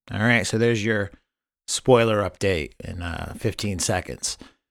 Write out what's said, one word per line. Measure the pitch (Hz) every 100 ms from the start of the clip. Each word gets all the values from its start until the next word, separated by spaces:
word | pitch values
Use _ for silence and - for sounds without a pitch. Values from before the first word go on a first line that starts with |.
| -
All | 98
right, | 110 120 90
so | 113
there's | 117 113
your | 107 107 98 - _ _ _ _ -
spoiler | - - 123 117 104
update | 95 - 101 90 71 -
in, | - 87
uh, | 87 82 82 -
fifteen | 113 - 104 92
seconds. | - 92 - 64 - - - _ _